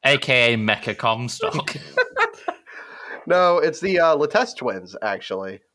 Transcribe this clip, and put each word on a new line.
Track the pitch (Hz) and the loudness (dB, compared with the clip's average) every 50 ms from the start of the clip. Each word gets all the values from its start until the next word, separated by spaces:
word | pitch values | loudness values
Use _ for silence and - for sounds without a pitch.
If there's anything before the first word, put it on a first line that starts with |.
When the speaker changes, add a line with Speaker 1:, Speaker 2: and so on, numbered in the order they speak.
| - | 2
Speaker 1:
A | 135 143 135 | 2 2 2
K | - - 131 123 120 117 117 | 2 2 4 4 6 4 4
A | |
Mecha | 110 107 107 104 - - 120 104 | 2 2 0 0 0 0 -6 -6
Comstock. | - - 117 113 113 123 123 - - - - - - - - - 147 | -2 0 -2 0 0 -4 -8 -8 -4 -6 -4 -4 -4 -6 -6 -10 -10
Speaker 2:
<laughs> | - - - - 494 494 - - 427 440 - - - - 349 - _ - - - - - - - - - - - - - | -12 -6 -2 -2 -2 -2 0 -2 -2 -2 -2 -10 -10 -10 -10 -10 _ -20 -20 -20 -20 -20 -18 -18 -16 -14 -14 -14 -2 0
No, | 170 180 180 175 175 175 | 2 4 4 4 4 4
it's | 147 165 156 - | 2 0 -2 -2
the, | 175 202 190 175 | -2 0 2 4
uh, | 165 165 160 | 4 4 4
Lutece | 143 147 147 - 214 247 233 - | 4 2 2 2 0 0 0 -4
twins, | - 131 120 98 95 90 90 98 - | -6 -6 -6 -6 -6 -10 -14 -14 -6
actually. | - 107 98 92 - - 98 95 95 95 95 92 _ _ | -4 -4 -4 -6 -6 -8 -8 -6 -6 -10 -12 -14 _ _